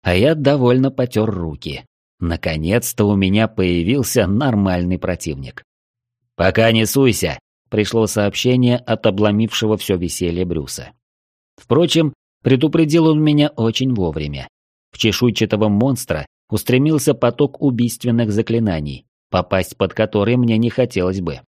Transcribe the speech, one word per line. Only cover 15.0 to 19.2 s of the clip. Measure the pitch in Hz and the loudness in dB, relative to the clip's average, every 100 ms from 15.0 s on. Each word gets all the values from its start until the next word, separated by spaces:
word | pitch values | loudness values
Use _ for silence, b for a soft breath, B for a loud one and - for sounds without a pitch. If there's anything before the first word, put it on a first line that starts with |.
| 110 98 123 104 110 104 107 | 0 2 0 0 0 2 2
монстра | 101 131 127 - 78 71 _ _ | 2 0 -2 -4 -8 -8 _ _
устремился | 107 - 123 147 156 - | -6 0 2 2 0 0
поток | 139 120 120 139 - | 0 -2 0 -2 0
убийственных | 143 120 120 - 123 117 113 | -2 0 -2 -2 -2 0 0
заклинаний, | 104 113 117 110 82 73 64 _ _ | -2 0 0 0 -2 -6 -12 _ _